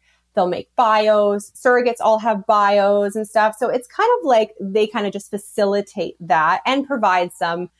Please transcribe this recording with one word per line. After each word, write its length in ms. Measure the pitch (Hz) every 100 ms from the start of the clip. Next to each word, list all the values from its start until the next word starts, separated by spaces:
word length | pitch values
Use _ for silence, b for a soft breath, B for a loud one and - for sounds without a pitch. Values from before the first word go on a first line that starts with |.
| _ _ _
They'll 140 | - 180
make 260 | 175 -
bios. 800 | - 226 214 214 208 202 202 -
Surrogates 480 | - 254 247 247 240
all 180 | 233 220
have 300 | 226 214 190
bios 640 | 208 202 202 196 202 202
and 140 | 220 214
stuff. 260 | 220 214 214
So 120 | 240
it's 180 | 254 -
kind 240 | - 453 494
of 80 | 294
like 280 | 226 214 -
they 280 | 196 208 214
kind 180 | 233 202
of 60 |
just 180 | 196 -
facilitate 840 | 202 - - 202 202 202 - 170 -
that 440 | 170 165 156 190 -
and 180 | 269
provide 480 | 277 277 208 180 180
some, 380 | - 170 175 180